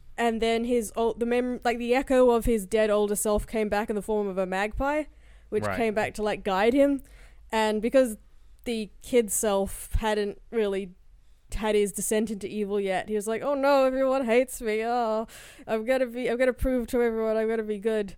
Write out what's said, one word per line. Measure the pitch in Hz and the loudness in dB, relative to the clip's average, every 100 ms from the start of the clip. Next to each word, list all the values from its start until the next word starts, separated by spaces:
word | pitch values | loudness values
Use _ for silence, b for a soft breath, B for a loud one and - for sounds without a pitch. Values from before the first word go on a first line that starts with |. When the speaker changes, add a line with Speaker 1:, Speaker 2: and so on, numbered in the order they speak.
| - - | -14 -2
Speaker 1:
and | 233 226 | -2 0
then | 226 226 233 | 0 0 0
his | 247 202 - | 0 0 -2
old, | 226 214 | -2 0
the | 233 | 0
mem-, | 247 247 247 | 0 0 -2
like, | 240 233 | -2 -2
the | 240 247 | 0 0
echo | 277 262 254 | 2 4 6
of | 233 240 | 4 2
his | 226 190 | 0 0
dead | 220 214 | 0 2
older | 208 208 208 | 2 0 0
self | 220 208 - | 0 0 0
came | 220 214 | -2 0
back | 202 220 | -2 -2
in | 208 | -4
the | |
form | 190 214 202 | -2 -2 -2
of | 185 | -2
a | 185 | -2
magpie, | 185 214 214 277 302 294 b b b b | -2 -2 -2 -2 -2 -4 b b b b
which | 208 208 | -4 -2
Speaker 2:
Right. | 190 | -2
Speaker 1:
came | 226 | 0
back | 214 160 - | 0 -4 -4
to, | |
like, | 214 196 | -4 -4
guide | 208 190 220 | -2 2 4
him. | 277 277 277 b b b b b | 4 4 2 b b b b b
And | 220 214 214 | 0 0 0
because | 226 262 254 208 - - - - - | 2 4 4 0 -16 -20 -20 -12 -6
the | 226 208 - | -6 -6 -12
kid | - 240 214 | 0 2 2
self | - 220 196 196 - - - | 0 0 0 -2 -6 -4 -2
hadn't | 226 214 202 - - | 0 -2 -4 -6 -6
really | 233 202 196 196 180 - - - - - | -2 0 -2 -6 -12 -20 -20 -20 -20 -10
had | - 220 208 | -4 2 2
his | 202 | 2
descent | 196 - 220 220 | -2 -2 0 -2
into | 202 208 | -4 -6
evil | 208 202 202 | -6 -2 -2
yet, | 196 185 - | 0 -2 -2
he | 214 | -4
was | 208 | -2
like, | 226 | -4
"Oh | 269 277 | -2 0
no, | 277 277 262 | 4 4 4
everyone | 262 269 262 233 | 2 2 2 2
hates | 233 262 - | 2 2 -2
me. | 233 214 226 | -4 -2 0
Oh, | 240 226 220 226 B B B - | 0 0 -2 -6 B B B -6
I'm | 226 220 | -4 0
gonna | 262 254 | 0 0
be, | 240 254 | -2 -2
I'm | 233 | 0
gonna | 254 | 0
prove | 254 262 254 226 | 2 0 0 0
to | 247 | 0
everyone | 240 220 220 220 | 0 0 0 0
I'm | 220 | 0
gonna | 226 | -2
be | 214 208 | -4 -4
good." | 220 220 202 | -2 -2 -4